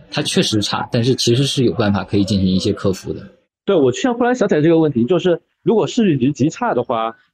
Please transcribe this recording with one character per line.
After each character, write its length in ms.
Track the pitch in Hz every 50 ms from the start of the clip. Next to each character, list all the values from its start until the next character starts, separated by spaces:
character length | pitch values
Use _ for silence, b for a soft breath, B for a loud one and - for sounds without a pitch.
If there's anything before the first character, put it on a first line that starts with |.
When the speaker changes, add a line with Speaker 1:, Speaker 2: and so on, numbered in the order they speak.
| - -
Speaker 1:
它 120 | - 147
确 200 | 147 - - 196
实 200 | - - 107 104
差， 260 | 98 - - - - - -
但 100 | 120 113
是 100 | 131 120
其 200 | - - 120 120
实 80 | 131 143
是 220 | 131 - 139 123
有 80 | 104 82
办 180 | - 107 101
法 140 | 101 95 98
可 120 | - 110
以 60 | 101 98
进 160 | 92 104 92
行 80 | 95
一 100 | 92 92
些 140 | 92 - 104
克 220 | 101 - - 98 92
服 180 | - - 80
的。 100 | - - - - - _ _ _ _ _ _
Speaker 2:
对， 100 | - 196
我 160 | 160 135 123
现 120 | 123 - -
在 140 | 254 233
忽 60 | 240 240
然 100 | 240 254
想 140 | 247 202
起 80 | 196 196
来 60 | 151
这 80 | 147 170
个 100 | 165 160
问 100 | 156 151 -
题， 100 | 113 120
就 160 | 123 180 165
是 220 | 170 180 165 - - _ _ _
如 140 | _ 170 233
果 100 | 208 147
数 180 | - - 247 214
据 140 | 185 147
极， 140 | 123 120 143
极 180 | 147 - 135 160
差 240 | - - 240 226 -
的 100 | 123 120
话， 300 | - 123 113 113 113 b b b b